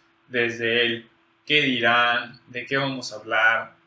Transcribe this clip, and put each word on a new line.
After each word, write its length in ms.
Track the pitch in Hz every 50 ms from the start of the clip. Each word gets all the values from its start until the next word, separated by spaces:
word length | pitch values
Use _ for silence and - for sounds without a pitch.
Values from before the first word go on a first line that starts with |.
| _ _ _ _ _ _
desde 580 | 123 123 117 117 113 117 117 113 113 117 120 117
el 200 | 117 117 - - _ _ _ _ _ _ _
qué 160 | - 151 151
dirán, 800 | 147 135 127 120 117 117 120 120 120 120 117 120 127 120 - - _ -
de 180 | - 123 120
qué 120 | - 135 139
vamos 360 | 139 135 131 127 123 - 110
a 40 | 107
hablar, 580 | 104 113 113 110 110 113 113 107 - - - _ _